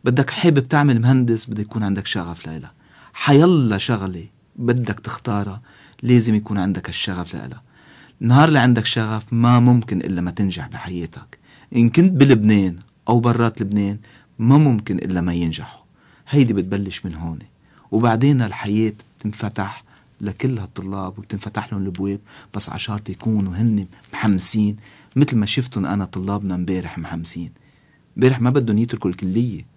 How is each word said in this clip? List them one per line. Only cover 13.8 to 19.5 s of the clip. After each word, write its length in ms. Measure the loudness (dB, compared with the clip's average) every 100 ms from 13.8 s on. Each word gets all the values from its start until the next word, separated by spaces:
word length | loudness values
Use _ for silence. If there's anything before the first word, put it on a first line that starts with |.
| -2 -4 -14 _ _ -2
ما 200 | 4 6
ممكن 400 | 6 2 -2 -6
إلا 220 | -4 -2
ما 140 | -2
ينجحوا. 460 | -2 -4 -6 -12 -20 _ _ _ _ -2
هيدي 240 | 2 2
بتبلش 480 | 0 -2 -6 -6 -8
من 100 | -12
هون، 240 | -10 -10 -12 -16 _ _ _ _
وبعدين 500 | 0 2 4 2 2
الحياة 500 | 0 -6 -2 0 -2 -4 -20 _
بتنفتح 680 | -10 -6 -8